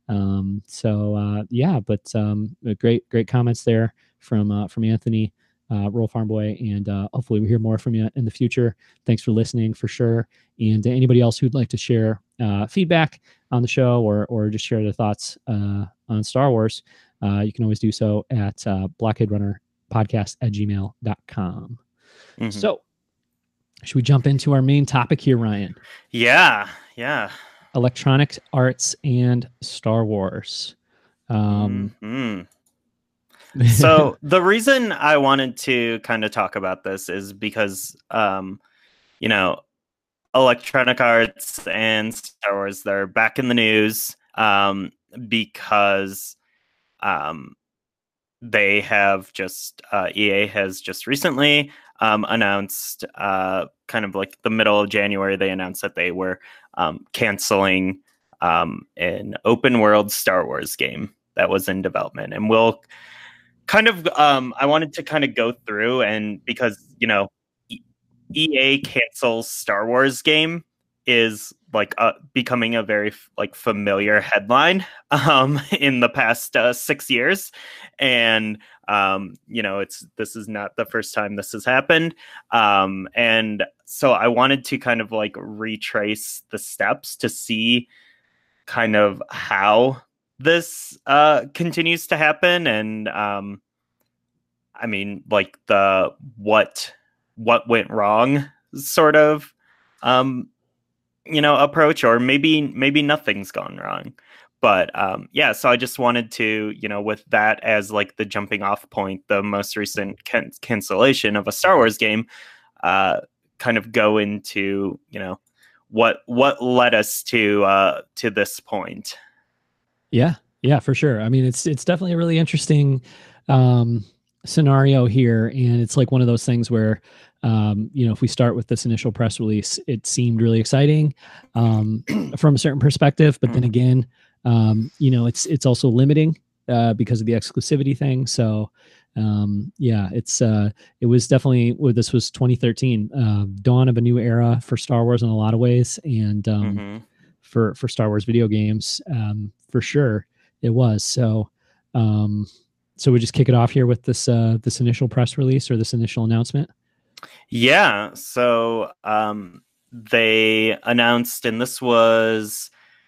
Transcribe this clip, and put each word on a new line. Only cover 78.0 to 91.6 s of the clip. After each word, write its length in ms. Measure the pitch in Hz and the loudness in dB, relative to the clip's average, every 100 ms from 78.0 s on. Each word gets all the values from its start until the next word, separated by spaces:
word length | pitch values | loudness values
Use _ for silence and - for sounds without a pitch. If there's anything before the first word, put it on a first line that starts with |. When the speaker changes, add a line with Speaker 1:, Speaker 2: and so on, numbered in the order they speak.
| 135 120 117 110 107 107 - _ - | 0 2 2 2 -2 -8 -16 _ -2
Speaker 2:
um, 460 | 104 95 95 95 - _ | 0 0 -2 -6 -16 _
you 160 | 117 | -8
know, 160 | 101 98 | -6 -6
it's, 280 | 98 - 85 - | -8 -12 -18 -10
this 180 | 107 113 | -10 -10
is 120 | 104 | -12
not 280 | 104 101 - | -10 -10 -8
the 80 | |
first 300 | 110 117 104 | -6 -6 -6
time 220 | - 104 101 | -6 -6 -8
this 160 | - | -10
has 120 | 107 | -8
happened. 500 | 127 131 135 160 165 - - - _ | 0 0 2 0 0 -8 -20 -20 _
Um, 580 | 117 107 98 95 98 92 | 2 4 4 2 -4 -8
and 500 | 117 117 113 110 104 92 _ | -2 0 2 -2 -4 -6 _
so 280 | - - 139 | -20 -2 2
I 140 | 104 117 | 4 2
wanted 380 | 120 131 135 - | 2 2 0 -4
to 120 | 135 | -6
kind 220 | 127 117 | -4 -4
of, 120 | 107 | -4
like, 220 | 110 107 - | -4 -6 -8
retrace 1040 | 95 107 110 110 - 110 104 107 - - _ | -16 -10 -10 -8 -6 -4 -4 -4 -10 -16 _
the 80 | 107 | -12
steps 580 | - - 101 135 - - | -12 -4 -2 -2 -6 -8
to 120 | 120 | -8
see 600 | - - 110 113 120 120 _ _ _ _ _ _ _ - | -8 -6 -2 0 0 -2 _ _ _ _ _ _ _ -8
kind 300 | 123 113 107 | -4 0 2
of 260 | 104 98 - | 2 0 -12
how 720 | - - 98 101 107 127 127 _ _ _ _ | -14 -4 0 4 4 2 -2 _ _ _ _
this, 580 | 143 170 165 - - - - | 0 0 -2 -14 -18 -14 2
uh, 380 | 143 151 147 139 | 4 6 4 0
continues 540 | - | -6